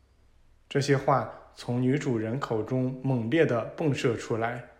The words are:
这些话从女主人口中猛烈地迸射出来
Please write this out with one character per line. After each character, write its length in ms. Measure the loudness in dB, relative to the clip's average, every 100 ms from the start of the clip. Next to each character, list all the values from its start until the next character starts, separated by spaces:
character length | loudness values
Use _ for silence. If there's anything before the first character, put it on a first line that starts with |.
| _ _ _ _ _ _ -4
这 140 | 0
些 160 | 2 2
话 540 | 4 2 0 -10 -20
从 280 | -12 -4 0
女 160 | 2 2
主 180 | 0 -2
人 240 | -2 -4
口 220 | -2 -2
中 360 | 0 0 -2 -2
猛 240 | -2 0 2
烈 160 | 2
地 300 | 4 2 -2 -2
迸 160 | -2
射 240 | 2 0 0
出 220 | -2 -2
来 320 | -2 -4 -12 -20